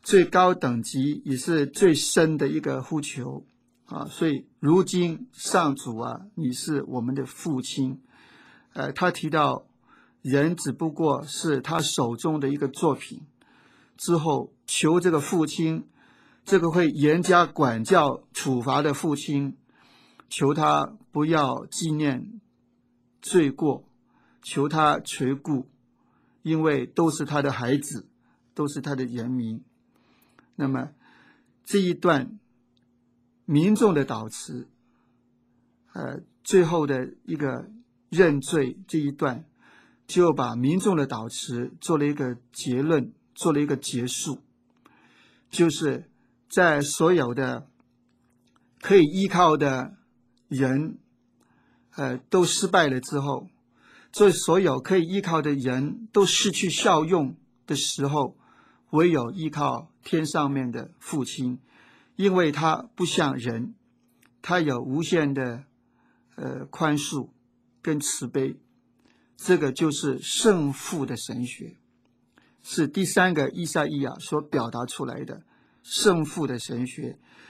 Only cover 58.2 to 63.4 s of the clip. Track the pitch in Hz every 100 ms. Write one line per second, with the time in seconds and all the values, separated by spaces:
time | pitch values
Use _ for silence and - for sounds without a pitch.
58.2 | 131 - _ _ _ _ _ 151 170 156
59.2 | 117 196 156 151 143 120 - _ - 165
60.2 | 156 170 143 139 127 117 120 _ - 156
61.2 | 123 - 123 123 _ _ _ _ _ -
62.2 | 196 185 165 147 160 160 - - 180 -
63.2 | 147 135